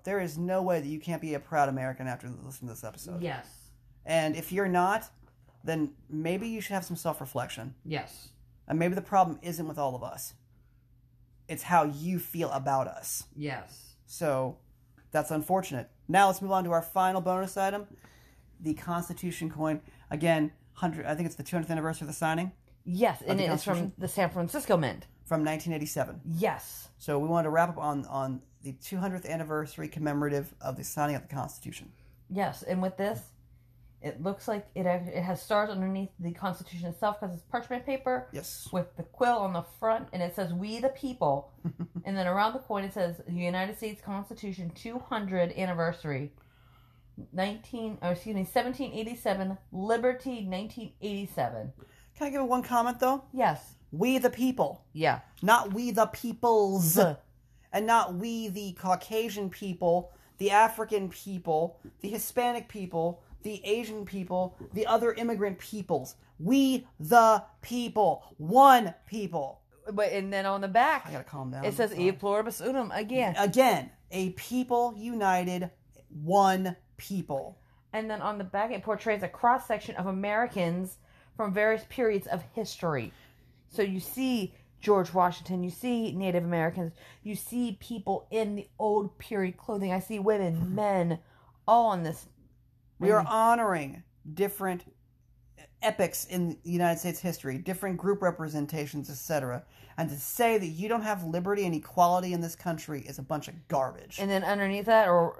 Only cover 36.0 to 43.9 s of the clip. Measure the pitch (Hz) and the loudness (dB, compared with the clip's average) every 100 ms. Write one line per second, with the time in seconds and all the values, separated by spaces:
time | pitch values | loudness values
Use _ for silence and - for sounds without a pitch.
36 | 196 - 170 170 196 170 - 175 175 - | -6 -6 -8 -6 -6 -6 -10 -10 -8 -2
37 | 208 208 196 170 - 240 - 247 269 269 | -2 -2 -6 -8 -6 -6 -4 -8 -4 -4
38 | 262 247 - - - - - 185 175 - | 0 -2 -4 -10 -10 -12 -6 -4 -4 -8
39 | 170 - 240 240 196 175 170 - 220 226 | -8 0 2 2 0 -2 -6 -2 0 0
40 | - 185 175 175 180 175 208 226 269 269 | -2 -4 -4 -2 -4 -4 -4 -2 -2 -2
41 | 262 247 151 143 - - 170 - 170 - | -6 0 2 2 -2 -8 -8 -6 -10 -8
42 | 190 196 180 190 214 254 - 202 196 202 | -6 -2 0 2 2 0 -4 -4 -4 -2
43 | 175 170 - 175 175 185 190 214 220 | -2 -4 -6 -4 -2 -2 -2 -4 -8